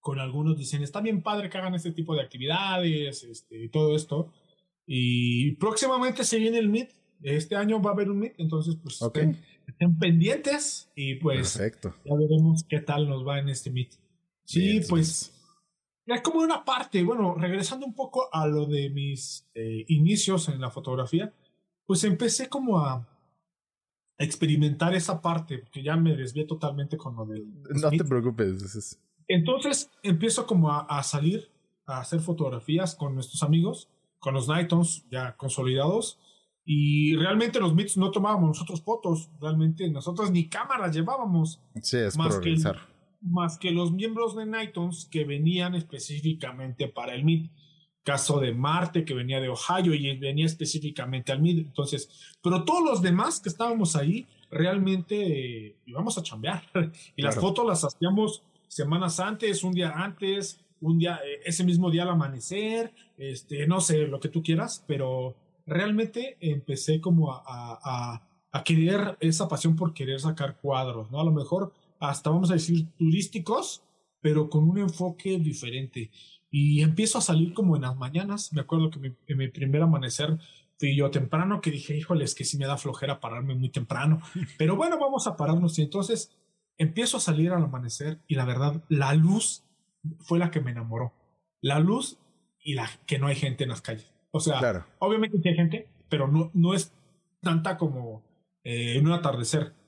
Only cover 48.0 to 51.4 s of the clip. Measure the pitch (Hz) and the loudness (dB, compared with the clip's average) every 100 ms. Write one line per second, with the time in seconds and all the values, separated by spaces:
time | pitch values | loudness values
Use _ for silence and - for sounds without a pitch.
48 | - 139 - 147 131 117 135 165 175 170 | -4 -2 0 0 0 0 2 2 2 -2
49 | 160 131 123 135 131 123 - 180 180 151 | -2 -4 -2 -2 -2 -4 -2 2 4 2
50 | 139 135 139 147 160 160 147 160 147 143 | 0 -4 -2 2 0 0 -4 -4 -6 -6
51 | 123 131 123 135 | -6 -6 -2 2